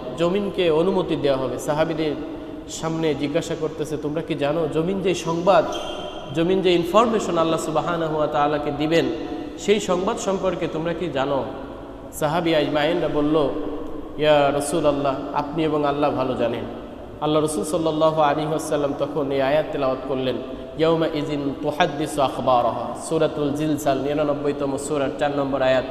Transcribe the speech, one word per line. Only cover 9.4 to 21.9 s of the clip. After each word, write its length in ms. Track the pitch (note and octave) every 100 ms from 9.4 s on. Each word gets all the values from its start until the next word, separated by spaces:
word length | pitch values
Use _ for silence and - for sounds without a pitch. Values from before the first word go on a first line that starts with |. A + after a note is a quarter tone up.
| - -
সেই 220 | - G#3+
সংবাদ 360 | G3 F3+ F#3+ A3+
সম্পর্কে 520 | G3 F#3+ F#3 E3+ D#3+
তোমরা 220 | D#3 E3+
কি 140 | E3 F3
জানো?" 320 | C3+ C#3 C#3 - - - - - - -
সাহাবী 420 | - D3+ E3 E3
আজমাইনরা 540 | D#3 C#3 D3+ D3+ F3 D3+
বলল, 400 | D3+ D3 D#3 C3+ - - - - - - -
"ইয়া 340 | D3+ D3 C#3
রাসূলুল্লাহ, 640 | C#3+ C#3+ E3+ D3+ C#3 C#3 C3+ -
আপনি 300 | C#3+ C#3+ D#3+
এবং 200 | D#3 D3+
আল্লাহ 260 | C#3+ C#3+ D3
ভালো 240 | B2 C3
জানেন।" 300 | A#2 A#2 A#2 G2+ - - - - -
আল্লাহ 220 | D3+ D#3
রাসূল 220 | D#3 -
সাল্লাল্লাহু 560 | - E3+ D#3+ D#3 D#3+ D#3
আলাইহি 280 | D3 D3 D3+
ওয়াসাল্লাম 460 | D#3 - D3 C#3+ C3+
তখন 340 | C#3+ D#3+ C#3
এই 100 | C#3
আয়াত 240 | C3 D3+ D3+
তেলাওয়াত 260 | D3 C3 C3 -
করলেন, 280 | C3 C3 A#2 - - - -
"ইয়াউমা 280 | D#3+ E3 D#3+
ইযিন 480 | D#3 C#3+ D3 C#3 B2+
তুহাদ্দিসু 600 | D3 C#3+ E3+